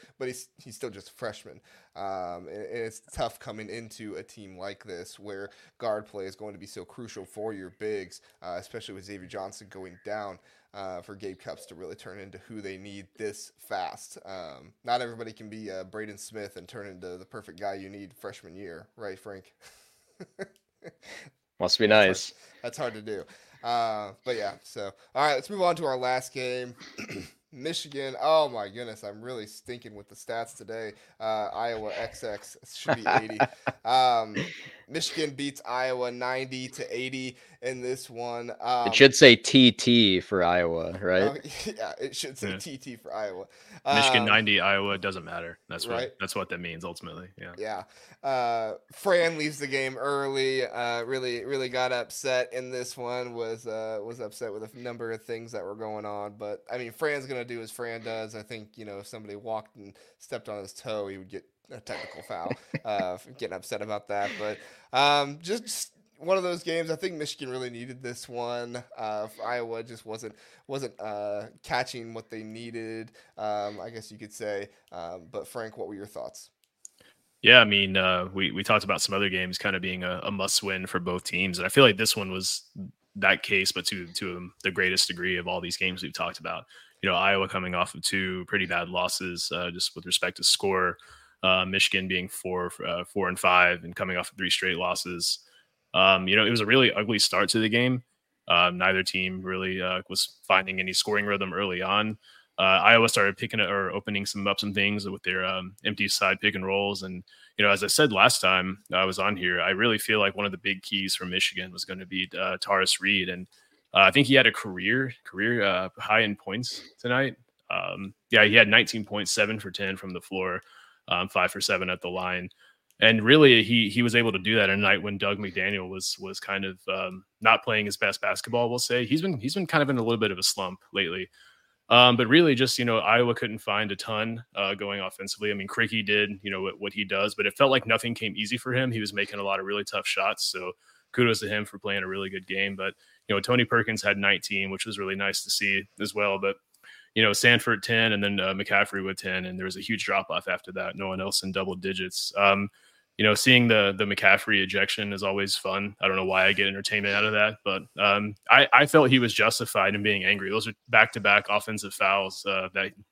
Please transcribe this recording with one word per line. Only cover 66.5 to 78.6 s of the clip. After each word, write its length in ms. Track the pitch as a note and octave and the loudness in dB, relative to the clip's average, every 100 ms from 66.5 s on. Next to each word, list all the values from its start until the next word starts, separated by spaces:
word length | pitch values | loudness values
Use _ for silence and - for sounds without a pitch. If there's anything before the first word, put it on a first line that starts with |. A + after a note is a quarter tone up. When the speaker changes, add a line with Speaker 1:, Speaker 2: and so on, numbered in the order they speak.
| E3+ | -4
Speaker 1:
games. 280 | - E3 E3 | -4 -4 -2
I 60 | D#3+ | -4
think 180 | F#3+ E3 | -6 -6
Michigan 340 | D3 - C3 | -8 -8 -10
really 200 | B2+ B2+ | -8 -8
needed 340 | A#2 B2 B2+ | -10 -14 -12
this 240 | B2+ A#2+ - | -12 -12 -10
one. 560 | A#2+ A#2+ A#2+ A#2+ A#2+ B2 - | -8 -6 -6 -8 -12 -14 -8
Uh, 300 | A2 G#2+ A2 G#2+ | -6 -4 -6 -8
Iowa 380 | A2 B2 A#2 A2+ | -4 -4 -4 -8
just 240 | A#2 A#2 A2+ | -10 -14 -12
wasn't, 300 | A2 A2+ - - - - | -10 -12 -16 -20 -20 -10
wasn't, 320 | C#3 B2+ - | -8 -8 -8
uh, 440 | G#2+ G#2 G#2 G#2 A2+ - | -8 -6 -4 -6 -8 -14
catching 500 | - B2 B2 B2 A2+ | -4 -2 -2 -8 -12
what 160 | A2+ A2 | -12 -12
they 140 | A2+ | -12
needed, 680 | G#2+ A2 A#2 A#2 A2 A2+ A#2 - _ - | -12 -12 -10 -10 -8 -10 -12 -18 _ -8
um, 420 | G#2+ G#2 G#2 G#2 | -4 -2 -4 -8
I 100 | G#2 | -12
guess 220 | A#2 A2 | -12 -16
you 60 | G#2+ | -16
could 160 | G#2+ | -16
say. 340 | - G#2+ G2+ G2+ _ _ | -8 -4 -4 -6 _ _
Um, 360 | F2+ E2+ F2+ E2 | -12 -10 -12 -10
but 160 | G#2 - | -10 -10
Frank, 300 | B2 A2 A2+ | -10 -10 -10
what 100 | F2+ | -10
were 80 | G2+ | -10
your 100 | G#2+ | -12
thoughts? 440 | - A#1+ - - _ _ _ - _ _ _ _ _ | -12 -12 -14 -20 _ _ _ -20 _ _ _ _ _
Speaker 3:
Yeah, 200 | - B2 | 8 10
I 20 | G#2+ | 10
mean, 300 | G2+ F#2+ F#2+ | 6 2 2
uh, 320 | F#2 F2+ F#2 | 2 2 0
we, 180 | G2 F#2 | -2 -2
we 120 | F#2 | 0